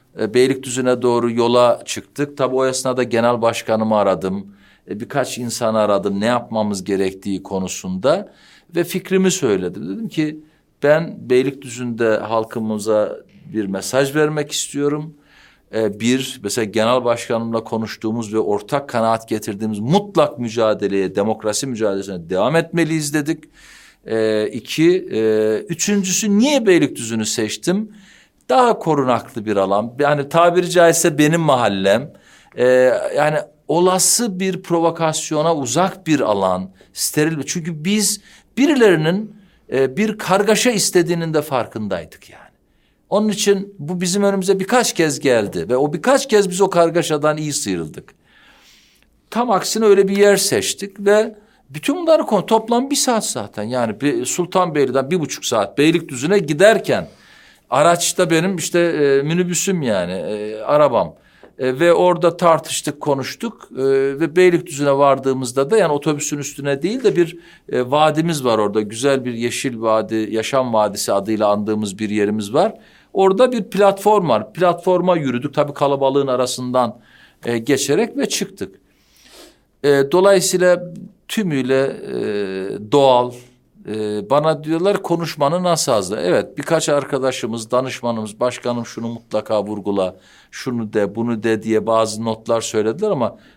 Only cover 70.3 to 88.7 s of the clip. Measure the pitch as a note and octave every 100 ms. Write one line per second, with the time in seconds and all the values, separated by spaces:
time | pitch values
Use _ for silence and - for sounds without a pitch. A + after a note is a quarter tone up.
70.3 | A2 A2 C3+ B2 A2+ G#2+ G2+ - G2 G2
71.3 | G#2+ G#2 G#2 G#2 G#2+ G#2 F#2+ G#2+ G#2 G#2
72.3 | G#2+ G2+ C3 G#3+ - - _ _ G3 F#3+
73.3 | G3 B3+ A#3+ - F#3 G3 F#3+ G#3 G#3+ E3
74.3 | A#2+ - - F3+ F3 - F3+ F3 F3 C#3
75.3 | A#2+ C#3+ D3+ D3 - C#3+ C#3 C3+ C#3 C#3
76.3 | B2+ B2 - B2 B2+ A#2+ - _ _ -
77.3 | _ - A#2 A#2 C3+ - D3+ A3 C#4 B3
78.3 | - G3 - - - _ _ _ _ _
79.3 | - - _ _ _ C#3+ C#3 C#3 F3+ G3
80.3 | G3 - F3+ F3+ F3 F3 E3+ - _ -
81.3 | - F#3+ C#3 B2+ C3 C3+ A2+ C3+ B2 A2
82.3 | G#2 G2 F#2+ F#2+ G#2 G#2+ C#3+ C#3 B2 B2
83.3 | - - _ _ _ G#2 G#2+ G#2+ G#2 G2+
84.3 | C#3 D#3 D3+ D3+ E3 F#3+ G3 - E3+ E3
85.3 | - C#3+ F3 F3+ D#3+ - A2+ F2+ G#2 -
86.3 | C3+ F#2 - - D#3+ - C#3+ C#3 C3+ C3
87.3 | B2+ A#2 A2+ A2 B2 C3 A#2 A#2+ A#2 G#2+
88.3 | G2+ B2 A#2+ B2